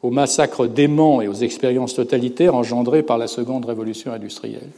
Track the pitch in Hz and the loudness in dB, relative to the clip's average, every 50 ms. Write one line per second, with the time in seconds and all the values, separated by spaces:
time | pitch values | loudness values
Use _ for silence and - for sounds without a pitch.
0 | - 123 120 139 143 139 - - 151 - - - 127 117 113 131 143 143 147 151 | -2 0 2 2 2 2 2 2 2 0 2 0 -2 0 2 2 2 4 4 4
1 | 156 156 143 127 110 101 98 104 123 117 - - - 131 123 127 127 123 - - | 4 6 4 4 2 -2 -2 -2 -2 -4 -2 -2 0 0 0 0 -2 -4 -2 -4
2 | 123 117 - 127 120 123 123 - 165 180 147 123 117 110 120 120 120 120 139 156 | -2 0 0 0 0 -2 0 2 2 4 4 2 0 0 0 0 0 2 2 2
3 | 151 151 123 113 117 - - - 120 120 131 131 120 117 117 110 113 110 110 - | 4 2 0 0 0 -4 -4 -6 -6 -4 -4 -6 -4 -4 -6 -6 -6 -6 -8 -8
4 | - 131 117 113 104 104 - - - 113 113 - - - 151 | -8 -10 -10 -10 -10 -12 -14 -12 -12 -12 -12 -12 -14 -18 -20